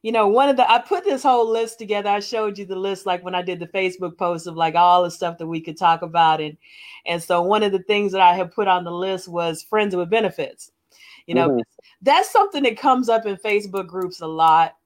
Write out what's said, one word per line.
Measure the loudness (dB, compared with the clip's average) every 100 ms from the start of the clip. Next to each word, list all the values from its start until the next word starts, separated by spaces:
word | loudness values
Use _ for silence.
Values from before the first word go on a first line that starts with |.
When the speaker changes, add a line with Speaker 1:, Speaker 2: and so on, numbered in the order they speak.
Speaker 1:
you | -2
know, | 0 2
one | 4 4
of | 4
the, | 4
I | 2
put | 2 -2
this | -2 0
whole | 2 2 2
list | 0 -4 -8
together. | -6 -4 -2
I | -2
showed | -2 -4 -4 -6
you |
the | -10
list, | -6 -6 -6
like, | -6 -6
when | -4
I | -6
did | -6 -8
the | -8
Facebook | -4 -4 -4 -10 -4
post | -4 -4 -8
of, |
like, | -4 0
all | 4 4 4
the | 2
stuff | -4 -6 -6
that | -8
we | -8
could | -10 0
talk | 0 0
about. | -2 2 2 2
And, | -4 -12 _ -20 -20 -16
and | -8 -8
so | 0 0
one | 2 2
of | 2
the | -2
things | -2 -2 0
that | 4
I | 4
had | 4 -2
put | -2 0
on | 0
the | -2
list | -6 -4 -6 -6
was | -4 -4 -6
friends | -2 -2 0
with | -2 0
benefits. | 0 0 -4 -10 -10 -20 _ _ _ -20 -20 -4
You |
know, | 0 0
Speaker 2:
Mm-hmm. | 0 -4 _ _ _
Speaker 1:
that's | 2 2 2
something | 0 0 0
that | -2 0
comes | 0 2 2
up | 0
in | 0 -6
Facebook | -2 -2 -2 -8 -8
groups | -8 -8 -8
a | -10
lot. | 2 4 6 2 _